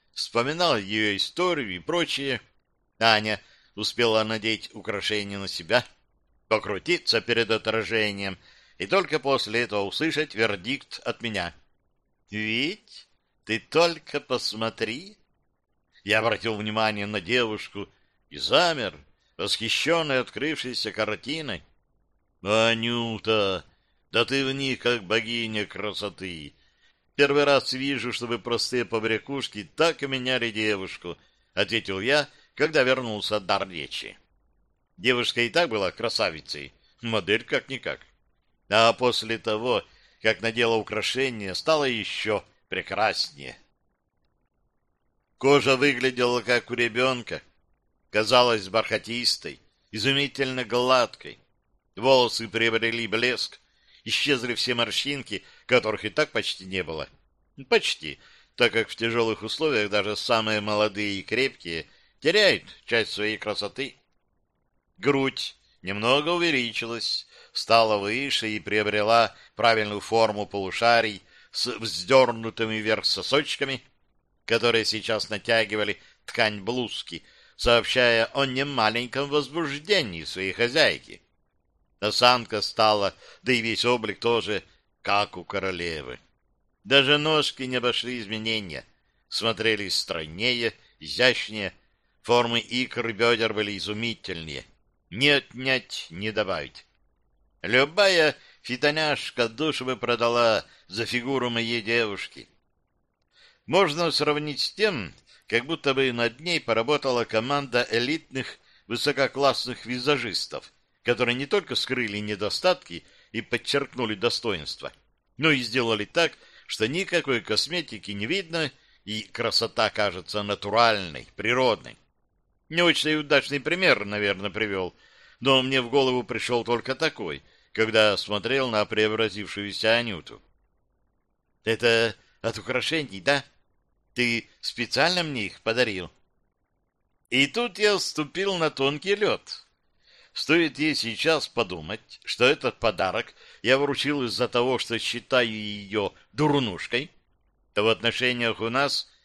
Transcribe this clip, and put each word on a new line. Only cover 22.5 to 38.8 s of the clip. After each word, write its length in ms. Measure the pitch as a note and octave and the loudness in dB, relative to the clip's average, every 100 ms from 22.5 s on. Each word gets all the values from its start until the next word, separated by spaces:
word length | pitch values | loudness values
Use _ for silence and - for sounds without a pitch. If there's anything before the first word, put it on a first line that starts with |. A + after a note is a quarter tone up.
| A2 A2+ A2+ A#2 A#2+ A#2 G#2+ A2 A2 G2 F#2 - _ _ _ _ | 2 4 2 -2 -2 -4 -4 0 2 2 -2 -8 _ _ _ _
да 140 | A2 A#2 | 0 2
ты 200 | C3+ C3+ | 0 0
в 60 | |
них 280 | C3+ C3+ B2 | -2 -4 0
как 240 | A#2+ A#2+ | 0 0
богиня 600 | F2+ A2+ A2+ A#2 A2+ G#2+ G2+ | 0 -2 0 -4 -4 -4 -6
красоты! 880 | - G#2+ F#2 G2+ F2 F#2 E2 D2 - _ _ _ _ _ - | -6 -8 -6 -8 -8 -12 -12 -14 -20 _ _ _ _ _ 2
Первый 280 | C#3+ C#3+ | 2 4
раз 300 | C#3+ C3+ - | 4 4 2
вижу, 380 | B2+ C3+ C3+ A#2 | -4 -4 -4 -4
чтобы 280 | A2 A#2+ A#2 | -6 -6 -6
простые 440 | A#2 A#2 - B2 | -4 -4 -2 -2
побрякушки 840 | A#2 A2+ A2 A2 - C#3 B2 G#2+ F#2 - | -2 -2 -2 -2 -4 -8 -8 -10 -12 0
так 260 | E3 D3+ | 0 0
и 60 | C#3 | -6
меняли 420 | C3 B2 B2+ A#2 | -6 -2 -2 -2
девушку", 680 | G#2+ G#2+ G2+ F#2 - F2 E2 _ _ _ | -2 -2 -2 -4 -10 -12 -12 _ _ _
ответил 460 | - G2 A2+ G2 F#2+ | -4 0 -2 -2 -4
я, 280 | A2+ D3 C#3+ - _ - | 2 2 0 -8 _ -2
когда 280 | D#3 D3+ | 2 4
вернулся 560 | B2+ C3 A#2+ G#2 - G#2+ | 4 2 0 -6 -2 -4
дар 300 | F#2+ G2 F#2+ | 0 0 0
речи. 480 | E2+ C2+ - G#1+ - _ _ _ _ _ _ _ - | -6 -10 -10 -12 -16 _ _ _ _ _ _ _ -2
Девушка 440 | A2 B2 A#2 A#2 | 2 2 2 0
и 80 | A#2 | 0
так 200 | E3 E3+ | 2 0
была 220 | A2 F#2 | 0 -2
красавицей, 800 | - A2+ - G2+ D#2 - D2+ C#2 - _ _ | -2 -4 -2 -2 -4 -12 -14 -14 -18 _ _
модель 420 | A#2 A2 F2 A2+ | -4 -2 2 0
как-никак. 580 | - C#3 - C3 - C2+ - _ _ _ _ _ _ | 0 -4 -4 -8 -8 -8 -12 _ _ _ _ _ _
А 240 | G#2 | 6